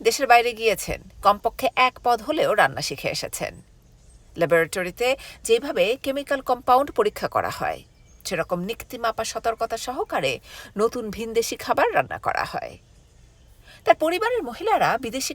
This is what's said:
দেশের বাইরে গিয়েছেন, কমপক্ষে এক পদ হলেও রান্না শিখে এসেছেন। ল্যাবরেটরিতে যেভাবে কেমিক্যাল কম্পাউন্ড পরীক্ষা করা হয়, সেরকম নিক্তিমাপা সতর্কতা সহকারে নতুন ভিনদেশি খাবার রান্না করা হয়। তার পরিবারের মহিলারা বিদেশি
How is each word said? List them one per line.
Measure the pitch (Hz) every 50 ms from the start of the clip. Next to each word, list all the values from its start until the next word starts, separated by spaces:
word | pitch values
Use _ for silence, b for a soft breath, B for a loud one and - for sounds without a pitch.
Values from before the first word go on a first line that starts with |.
| -
দেশের | 220 226 - 277
বাইরে | 240 240 240 226 247 233 214
গিয়েছেন, | 226 220 196 170 - - - - - - - - -
কমপক্ষে | 202 208 202 - 233 - - 262 247 - - 254
এক | 254 - - -
পদ | 247 240 226 214
হলেও | 269 311 330 - 147 208
রান্না | 208 165 135 - - 156
শিখে | - 143 - - 147 -
এসেছেন। | - - - - - - - - - - _ - - _ - - - - - - - - - - -
ল্যাবরেটরিতে | 170 151 170 165 165 160 - 196 180 180 180 - 233 254 269 277 B B B B B
যেভাবে | - 226 233 277 285 311 214 175 202 247 269 -
কেমিক্যাল | 277 262 285 277 - 285 269 - -
কম্পাউন্ড | 254 240 - - 247 254 285 285 -
পরীক্ষা | - 208 208 - - - 131 -
করা | 107 87 90 - -
হয়, | - - - 67 - - _ _ - _ - - -
সেরকম | - 190 160 165 - 180 175 180 202
নিক্তিমাপা | 226 - - - - 233 233 226 220 - 226
সতর্কতা | - - 226 - 233 226 - 233 226 233
সহকারে | 220 - - 254 302 427 - 330 220 156 139 123 - B B B B B B B
নতুন | 196 214 233 - 247 220 214
ভিনদেশি | 190 202 226 226 226 233 220 - - - -
খাবার | - 220 285 302 480 403
রান্না | 151 131 - - -
করা | - - - - - -
হয়। | - - - 60 - - - - - - - _ _ - - - _ _ - - - _ B B B B
তার | B - 330 - 311
পরিবারের | 320 339 359 - 480 508 466 330
মহিলারা | 240 220 - 349 440 415 302 180 151 196
বিদেশি | 254 262 226 208 269 262 - 294